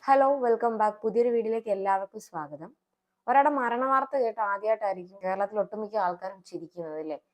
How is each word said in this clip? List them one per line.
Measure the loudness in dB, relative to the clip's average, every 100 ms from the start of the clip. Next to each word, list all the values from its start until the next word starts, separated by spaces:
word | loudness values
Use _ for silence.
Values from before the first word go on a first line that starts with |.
ഹലോ, | 6 6 6 4
welcome | 2 2 0 2
back. | 0 0
പുതിയൊരു | -2 2 2
വീഡിയോയിലേക്ക് | 2 0 -4 -2
എല്ലാവർക്കും | -2 0 0 -2 -12
സ്വാഗതം. | -12 -10 -10 -12 -16 _ _ _ _ _ 2
ഒരാളുടെ | 4 4
മരണ | 2 0 0 2
വാർത്ത | 2 2 0
കേട്ട് | -2 0
ആദ്യമായിട്ടായിരിക്കും | -2 -2 0 0 -2 -4 -10 -8
കേരളത്തിൽ | -6 -4 -2 -2
ഒട്ടുമിക്ക | -4 -6 -6 -2
ആൾക്കാരും | -2 -4 -10 -14
ചിരിക്കുന്നത് | -14 -14 -12 -12 -10 -8
അല്ലേ? | -8 -10 _